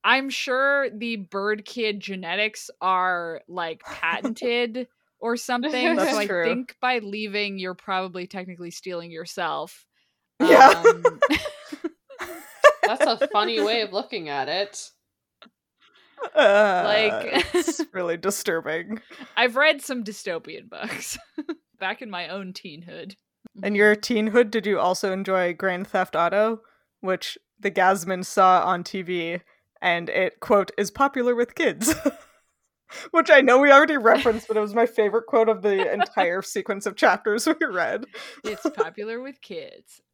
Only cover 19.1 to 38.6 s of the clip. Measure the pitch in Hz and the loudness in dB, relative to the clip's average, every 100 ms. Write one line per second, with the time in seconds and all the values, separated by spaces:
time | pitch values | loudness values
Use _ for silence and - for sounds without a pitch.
19.1 | - 262 - 247 240 302 294 - 254 208 | -20 -8 -2 0 2 2 2 -6 -8 -8
20.1 | 208 - 165 - - - 78 226 - - | -10 -8 -8 -10 -18 -16 -12 -10 -10 -10
21.1 | - - - 294 311 _ _ 190 208 233 | -12 -12 -14 -12 -12 _ _ -8 -8 -10
22.1 | 180 165 190 190 190 190 151 170 165 190 | -10 -10 -10 -12 -14 -16 -18 -18 -16 -16
23.1 | - _ _ - 208 196 202 214 208 - | -18 _ _ -20 -10 -4 4 6 4 0
24.1 | 233 214 226 226 226 202 190 180 185 196 | -2 2 2 2 0 0 0 0 0 -2
25.1 | 190 196 190 175 165 190 180 190 190 180 | -4 -2 0 0 -2 -4 -4 -4 -2 -2
26.1 | 156 170 196 214 220 _ _ _ _ 185 | 0 0 2 0 -2 _ _ _ _ -4
27.1 | 185 - - _ _ 202 190 185 196 170 | -4 -6 -14 _ _ -4 2 4 2 -2
28.1 | 185 185 - 185 185 - 175 175 190 175 | -6 -2 4 6 6 2 -2 -4 -8 -6
29.1 | 180 165 170 _ _ _ _ 180 170 170 | -6 -6 -8 _ _ _ _ -2 -2 -2
30.1 | - 185 _ - 208 190 - 202 - 277 | 0 -2 _ 2 2 2 -4 -6 0 0
31.1 | 277 240 240 240 - 302 160 233 320 - | 2 0 0 -2 0 -2 0 -2 0 -2
32.1 | - - _ _ _ _ _ _ - - | -4 -20 _ _ _ _ _ _ -20 0
33.1 | 330 330 285 269 247 285 277 311 294 226 | 0 6 6 8 6 8 8 8 4 4
34.1 | 277 254 220 - 214 208 214 233 233 208 | 4 2 -2 -2 -2 0 0 0 2 0
35.1 | 214 226 233 226 208 208 196 - 208 196 | 0 0 2 2 2 0 0 0 0 -2
36.1 | - 180 180 - 208 185 202 202 190 262 | 0 0 -2 -6 -8 -6 -6 -6 2 2
37.1 | 190 - 214 311 311 302 185 151 - 247 | 2 -2 -2 -2 0 -2 -2 -4 -4 -10
38.1 | - - - 214 208 | -18 -18 -12 -10 -6